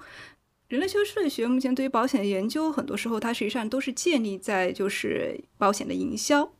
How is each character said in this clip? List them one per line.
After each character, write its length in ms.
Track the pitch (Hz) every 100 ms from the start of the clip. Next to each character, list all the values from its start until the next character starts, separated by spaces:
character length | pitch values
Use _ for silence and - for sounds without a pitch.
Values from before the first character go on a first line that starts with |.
| - - - - _ _ _
人 120 | 247
类 80 | 381
修 160 | 403
社 160 | 415 427
会 60 | 320
学 200 | - 233
目 120 | 254
前 140 | 262
对 100 | 254
于 60 | 262
保 160 | 247 262
险 140 | 247
的 60 | 202
研 200 | 190 214
究， 240 | 302 320
很 140 | 277 -
多 100 | 208
时 140 | 233
候 100 | 220
它 140 | 226
实 100 | -
际 60 | 214
上 180 | 254 214
都 140 | 262
是 100 | 269
建 320 | 247 349 294
立 140 | 214 190
在 340 | - 196 180
就 160 | - 196
是 560 | - - - 82 - - _
保 160 | 196
险 140 | 202 -
的 40 |
营 240 | - 185 220
销， 320 | - 285 302 -